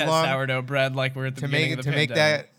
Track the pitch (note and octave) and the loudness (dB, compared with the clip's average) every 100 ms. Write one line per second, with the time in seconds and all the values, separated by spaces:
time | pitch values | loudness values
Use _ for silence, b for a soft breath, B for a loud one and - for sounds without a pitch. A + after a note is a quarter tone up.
0 | D3+ D#3+ D3+ C3+ C3+ C3 B2+ C#3 C3+ C3 | 2 2 2 0 0 -2 -2 0 0 0
1 | C3 C3 C3 C3 C#3+ D3 D#3 C3 C#3 D3 | -4 -2 -6 -6 -2 0 0 -2 -2 0
2 | D3 B2 D3+ D3 - | 0 4 2 2 -4